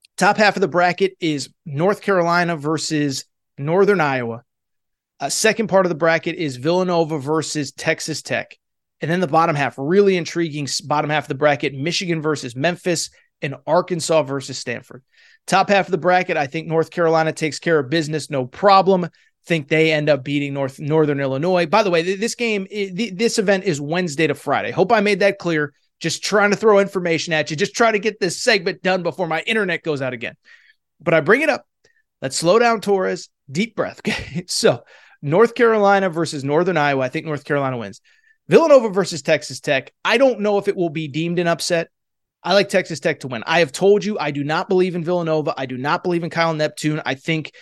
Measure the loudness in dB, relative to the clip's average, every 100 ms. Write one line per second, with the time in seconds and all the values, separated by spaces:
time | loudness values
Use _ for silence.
0 | _ 0 2 4 2 2 0 2 0 2
1 | -2 -2 -4 -4 -8 _ -10 -2 0 0
2 | 0 0 2 2 0 -2 -2 -4 -2 -2
3 | -2 -4 -10 _ _ -10 -2 2 4 2
4 | 2 0 -4 -8 _ _ _ _ _ _
5 | _ -10 -6 0 0 0 2 2 2 0
6 | 0 0 -2 -4 -6 -4 0 0 2 0
7 | 0 -4 -2 -2 -2 -6 -8 -6 -4 -2
8 | -4 -8 -6 -8 -8 -18 _ _ _ -10
9 | -4 -2 0 2 2 2 -2 -4 0 4
10 | 4 2 -2 -4 -4 -4 -6 -6 -2 -2
11 | 0 -2 -2 0 2 2 -2 -4 -4 -4
12 | -4 -2 -2 -4 -6 -4 -2 -2 -2 -4
13 | -4 _ _ -10 -10 -8 -2 0 0 -4
14 | 0 0 0 -4 -8 -10 -8 -10 -12 -20
15 | _ _ _ _ 0 2 4 2 2 -2
16 | 2 2 0 -4 -4 -6 -2 -2 -2 0
17 | 2 2 0 -2 -4 -4 0 0 0 -2
18 | -2 -6 -4 -6 -6 2 6 6 6 2
19 | 0 _ _ _ -4 -2 0 2 4 2
20 | 2 0 0 -2 -2 -4 -6 -6 0 2
21 | 2 0 -2 -2 0 0 2 2 4 2
22 | 0 -2 -4 -4 -4 -4 -4 -6 -6 -4
23 | -6 0 0 2 2 2 0 -4 -2 -4
24 | -2 0 0 0 -2 -2 0 0 2 4
25 | 2 2 0 0 -2 -2 -4 _ _ -8
26 | -8 -6 -2 2 2 2 4 4 4 -2
27 | -2 -2 -2 -2 -2 -2 -2 0 2 2
28 | -2 -4 -4 -2 0 0 0 -4 -2 -2
29 | -2 -4 -4 -4 -2 -2 -2 -4 -4 -4
30 | -6 -8 -10 -12 _ -20 _ _ _ _
31 | 0 2 4 2 2 -2 _ _ _ _
32 | _ -10 -8 -2 2 4 4 0 0 0
33 | 0 -4 -10 _ -8 -6 -4 -4 -6 -6
34 | -6 -6 -6 -10 -6 0 2 0 -6 -20
35 | _ _ 0 2 2 4 2 4 4 4
36 | 2 -2 -4 -4 0 0 2 2 2 0
37 | -2 -4 -6 -8 -2 -2 -2 -6 -10 -14
38 | _ _ _ _ 2 4 8 6 4 -2
39 | -2 -2 0 0 -2 -8 -2 -2 -4 _
40 | 0 4 4 2 0 0 0 -2 -2 -4
41 | -6 -4 -4 -2 0 -2 -2 -2 -4 _
42 | _ _ _ _ 0 2 2 0 -2 -4
43 | -4 -4 -6 -8 0 2 2 2 4 4
44 | 2 -4 -4 -4 -4 -4 0 2 2 -2
45 | -2 -2 0 -2 -2 -4 -6 -6 -2 -2
46 | 0 -2 -2 0 0 0 -2 -2 -4 -2
47 | -4 -6 -4 -6 -6 -16